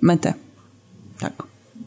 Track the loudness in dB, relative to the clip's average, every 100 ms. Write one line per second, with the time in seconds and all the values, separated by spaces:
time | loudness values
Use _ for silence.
0 | 4 4 0 -4 -10 -20 -20 -20 -20 -20
1 | -20 -10 -10 -10 -18 -18 -20 -20